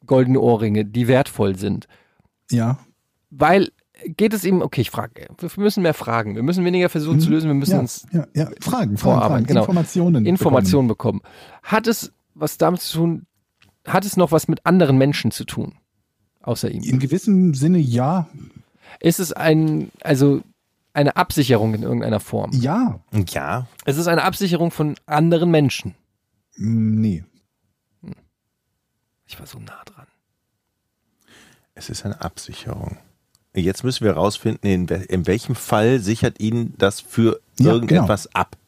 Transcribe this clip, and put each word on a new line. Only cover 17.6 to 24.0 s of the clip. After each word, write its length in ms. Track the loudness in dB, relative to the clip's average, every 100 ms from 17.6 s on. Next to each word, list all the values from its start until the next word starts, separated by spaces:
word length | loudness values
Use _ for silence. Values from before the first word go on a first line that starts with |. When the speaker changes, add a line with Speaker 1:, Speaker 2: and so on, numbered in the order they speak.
| 2 2
Speaker 2:
ja. 480 | 2 0 0 0 -4 -10 -20 -20 _ _ -20 -2
Speaker 1:
Ist 200 | 0 0
es 140 | -4
ein, 580 | -2 2 2 2 0 -6 _
also 380 | -2 4 4 2 -2 _ _ _ _
eine 220 | -2 0 0
Absicherung 580 | -2 0 2 2 2
in 100 | -2
irgendeiner 360 | -4 -4 -2 -4
Form? 320 | -4 -6 -2
Speaker 2:
Ja. 460 | -2 0 0 -2 -4 _ -4 -2
Speaker 3:
Ja. 380 | -4 -4 -6 -8 _ -4
Speaker 1:
Es 120 |
ist 100 | -2